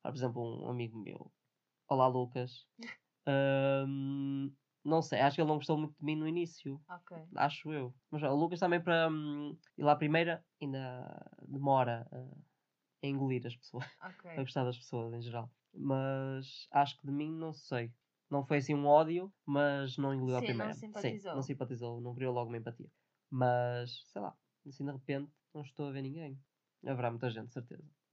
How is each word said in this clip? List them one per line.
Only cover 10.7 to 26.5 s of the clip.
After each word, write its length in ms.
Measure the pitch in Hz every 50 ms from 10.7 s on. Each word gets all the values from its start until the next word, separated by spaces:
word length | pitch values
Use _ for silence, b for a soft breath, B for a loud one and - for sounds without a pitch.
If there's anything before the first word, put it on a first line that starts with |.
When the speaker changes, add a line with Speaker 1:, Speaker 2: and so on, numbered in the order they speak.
| 135 135 135 131 127 127 123 - - - - - - - - -
Speaker 1:
demora, 580 | 135 139 139 139 135 131 127 120 120 117 117 - -
eh, 240 | 127 127 131 - 147 - _ _ _ _ _ _ _ _ _ _ _ -
a 40 | 139
engolir 380 | 139 139 139 135 131 123 120
as 100 | 120 120
pessoas. 280 | - _ - - 120 -
<laughs> 140 | - - _
Speaker 2:
Ok. 260 | - 185 180 - - 180 165
Speaker 1:
A 60 | 156 135
gostar 220 | 127 - 143 131
das 140 | 123 123 120
pessoas 340 | - - - 123 113 117 117
em 80 | 117 117
geral. 280 | 120 117 117 113 120 _ _ _ _ _
Mas 920 | 185 - 139 135 135 135 135 135 135 135 135 135 131 131 135 - - - -
acho 280 | - 143 143 135 - _
que 80 | -
de 60 | 143 139
mim, 200 | 143 151 156 160
não 200 | 160 160 160 156
sei. 400 | 156 - - 143 123 117 117 120 _ _ _ _ _ _ _
Não 140 | - 143 135
foi 120 | - 156 143
assim 160 | 135 147 151
um 120 | 143 143
ódio, 460 | 143 147 151 160 160 165 175 185 196 190 _ _
mas 500 | - 143 143 143 147 139 139 139 131 127 -
não 160 | 139 139 139
engoliu 220 | 135 127 127 127
à 40 | 123
Speaker 2:
Sim, 60 | 120
não 0 |
Speaker 1:
primeira. 280 | - 127 117 107 107 110
Speaker 2:
simpatizou. 580 | 110 - 214 - 214 - 135 110 104 95 190 165
Speaker 1:
Sim, 40 |
não 60 | 135 135
simpatizou, 580 | 131 143 131 - 120 127 117 120 120 117 117
não 140 | 120 123 123
criou 200 | 123 131 131 123
logo 160 | 123 120 113
uma 60 | 120 117
empatia. 320 | 110 117 117 - - - _ _ _ _ _ _ _ _
Mas, 760 | - 131 127 123 123 123 123 123 123 123 120 123 - - - _ _
sei 80 | 202 208
lá, 140 | 180 - _ _ _ _ _ _
assim 180 | 143 135 - 139
de 60 | 143 143
repente 380 | 135 135 - 147 135 143 143 _ _ _ _ _
não 80 | 151 147
estou 260 | 127 _ - 151 143
a 40 | 135
ver 100 | 139 135
ninguém. 360 | 135 139 165 165 147 135 139 135 _